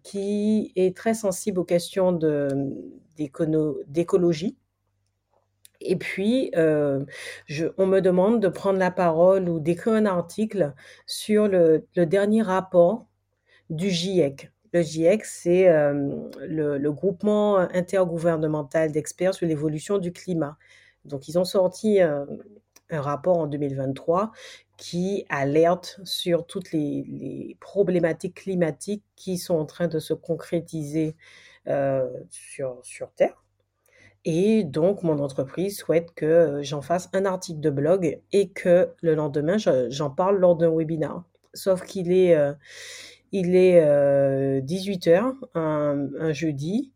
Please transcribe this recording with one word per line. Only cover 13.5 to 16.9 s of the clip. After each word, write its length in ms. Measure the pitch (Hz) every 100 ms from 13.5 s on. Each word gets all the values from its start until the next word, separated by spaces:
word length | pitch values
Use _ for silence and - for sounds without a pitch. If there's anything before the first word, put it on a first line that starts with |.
| _ -
du 200 | 156 196
giec. 600 | 170 180 180 139 - - _ _
Le 100 | 170
giec, 420 | 160 156 165 214
c'est, 440 | - - 175 180 185
euh, 600 | 156 143 143 139 151 - -
le, 380 | 139 156 147 143
le 140 | 147